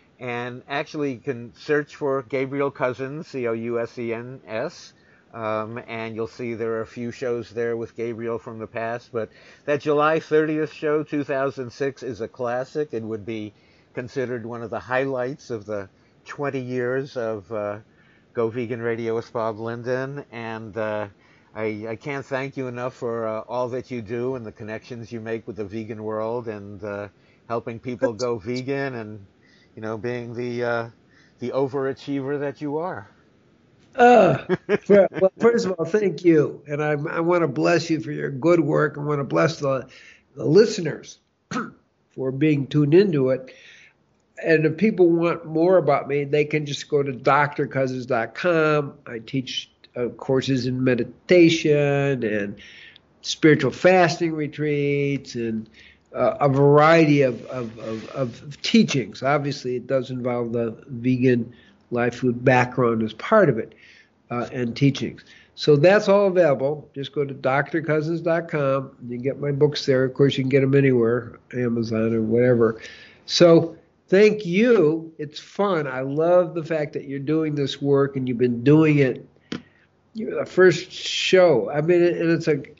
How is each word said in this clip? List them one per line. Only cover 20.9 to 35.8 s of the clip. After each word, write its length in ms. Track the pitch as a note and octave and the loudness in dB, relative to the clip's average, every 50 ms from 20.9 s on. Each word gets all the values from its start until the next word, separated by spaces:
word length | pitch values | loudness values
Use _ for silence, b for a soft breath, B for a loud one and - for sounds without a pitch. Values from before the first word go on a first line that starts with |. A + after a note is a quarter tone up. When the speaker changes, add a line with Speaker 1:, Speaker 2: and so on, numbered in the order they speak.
| G#2+ G#2+ G#2+ G#2 G2+ b b b b b b b b | -4 -6 -6 -8 -12 b b b b b b b b
Speaker 1:
I, 340 | G#2+ A2 A2 A2 G#2 G#2+ A2+ | -8 -6 -6 -6 -6 -8 -10
I 60 | A2+ | -10
can't 300 | G#2+ - D3+ C#3 C#3 C3 | -10 -10 -10 -8 -8 -8
thank 320 | - C#3 C3 C3+ C#3 - C#3 | -6 -6 -6 -6 -6 -8 -8
you 100 | C3 B2+ | -8 -8
enough 260 | A#2+ A#2+ B2 B2+ B2+ | -8 -8 -8 -8 -8
for, 320 | - C3 A#2 A#2 A#2 A2+ | -8 -8 -6 -6 -4 -4
uh, 160 | A2 A2 A2 - - | -4 -6 -6 -8 -8
all 220 | A#2+ B2 B2 A#2+ | -6 -6 -6 -4
that 200 | B2 B2+ - - | -6 -8 -10 -8
you 100 | B2+ A#2+ | -10 -10
do 340 | G#2+ F#2 A#2+ A#2+ B2 B2+ C3 | -10 -8 -8 -6 -6 -6 -6
and 100 | B2+ A2+ | -8 -10
the 60 | G#2+ | -12
connections 600 | - - A#2 G#2 A2 A2+ - - C3 A#2 A#2 - A#2+ | -14 -14 -14 -12 -12 -12 -12 -14 -16 -14 -14 -12 -12
you 80 | A2+ | -12
make 260 | A2 A2+ A2+ A2+ - - | -8 -8 -8 -8 -8 -10
with 80 | G#2 | -10
the 80 | G2+ G#2+ | -10 -10
vegan 400 | F#2 G2+ A2+ A2 G#2+ A2+ G#2+ G#2+ | -10 -8 -10 -10 -10 -10 -10 -8
world 460 | G#2+ A2 G#2+ A2 A2+ A#2 B2 A2+ A2+ | -8 -6 -6 -4 -4 -6 -6 -6 -8
and, 340 | G#2+ G#2 G2+ G2+ G#2 F#2 G2+ | -10 -10 -12 -14 -16 -12 -10
uh, 240 | G#2 G2+ G2+ G2+ G2+ _ b b b b b b - | -10 -8 -8 -10 -12 _ b b b b b b -8
helping 320 | A#2 A#2+ A2+ C3 A2+ A2 | -8 -6 -6 -8 -12 -12
people 320 | - C3 B2 G#2 - B2 | -10 -10 -8 -4 -2 -4
go 260 | A2+ G2 B2 B2 A#2+ A2 | -2 -2 -4 -4 -4 -4
vegan 580 | E2+ A2+ B2 B2+ B2+ C3 C#3 C#3 C#3 C#3 B2+ | -6 -6 -6 -6 -6 -6 -6 -4 -4 -6 -6
and, 300 | A#2 A2 G#2+ G#2+ G2+ G2 - _ b b b b b b b b A2 | -8 -10 -12 -14 -16 -18 -20 _ b b b b b b b b -12
you 40 | |
know, 160 | A2 G#2+ A2+ A2 | -8 -8 -8 -6
being 360 | G2 A#2+ B2 B2 A#2+ A#2+ A#2 | -6 -6 -6 -6 -8 -10 -10
the, 300 | A#2 B2 B2 A#2+ A#2+ A#2+ | -8 -8 -6 -6 -4 -2
uh, 260 | A#2+ A#2 A#2 A#2 A#2 - _ _ b b b b b b b | -2 -2 -2 -4 -8 -12 _ _ b b b b b b b
the 120 | A#2+ A#2+ | -8 -4
overachiever 840 | - C3 C#3 C3 B2+ C#3+ C3+ C3+ C3 - - C#3+ C#3 C#3 C3 C3+ D3 C#3 | -2 -2 -2 -2 -2 -4 -4 -4 -6 -6 -8 -6 -6 -4 -4 -4 -6 -4
that 180 | C#3+ C#3+ C3+ - | -6 -6 -8 -8
you 180 | D3+ D3 C#3+ D#3 | -8 -6 -6 -6
are. 320 | E3+ F#3 D#3 G#2 G#2 - _ _ _ _ _ _ _ _ _ _ _ _ _ _ _ _ - | -6 -6 -8 -10 -14 -18 _ _ _ _ _ _ _ _ _ _ _ _ _ _ _ _ 2
Speaker 2:
Uh, 440 | - A#3+ B3 B3 A3+ F#3+ E3+ D3 - - - F#3 - _ - | 6 8 8 10 8 8 6 4 0 -2 -4 -4 -4 _ -2
Speaker 1:
<laughs> 120 | G3+ - | -2 0
Speaker 2:
fir-, 260 | - - G3+ G3+ F#3 - - D#3 | 2 4 6 6 6 4 2 2
well, 100 | F#3+ F#3+ - - | 0 0 2 4
first 260 | G#3+ A#3 A#3 A3+ F#3+ | 2 4 4 4 0
of 60 | F#3 F3+ | -2 -2
all, 120 | - | -4